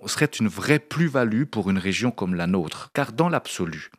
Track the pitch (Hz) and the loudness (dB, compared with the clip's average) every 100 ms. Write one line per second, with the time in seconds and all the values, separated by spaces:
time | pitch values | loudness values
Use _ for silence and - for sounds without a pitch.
0 | - - 147 - 107 - 120 147 - 151 | -6 -2 -2 0 -2 2 2 2 2 -2
1 | 170 131 117 110 139 110 95 95 95 92 | 2 2 2 2 0 0 0 2 0 0
2 | 120 - 92 87 87 95 78 - - - | 0 -2 -2 0 2 0 0 -6 -6 -4
3 | 135 113 170 151 - - 85 80 - | -2 0 2 0 -4 -4 -4 -6 -12